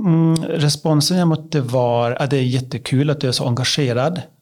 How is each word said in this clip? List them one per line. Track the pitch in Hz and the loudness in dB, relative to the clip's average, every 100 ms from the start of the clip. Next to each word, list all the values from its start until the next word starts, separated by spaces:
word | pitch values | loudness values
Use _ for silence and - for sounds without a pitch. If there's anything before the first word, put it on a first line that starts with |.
Mm, | 196 165 165 160 | 0 4 4 2
responsen | 160 165 147 147 165 147 147 180 | -2 -2 0 0 0 2 2 2
jag | 170 | 2
mötte | 156 156 151 | 0 -2 -4
var, | 120 127 120 120 120 123 | 0 0 2 2 0 0
"Ja, | 139 | 0
det | 139 | 0
är | |
jättekul | 127 127 127 117 - 131 143 | 0 -2 -4 -8 -2 0 2
att | 143 | 0
du | 131 | -2
är | |
så | - 123 | -2 -2
engagerad, | 123 123 - 131 117 147 175 - _ | -2 -2 0 0 0 -2 -2 -8 _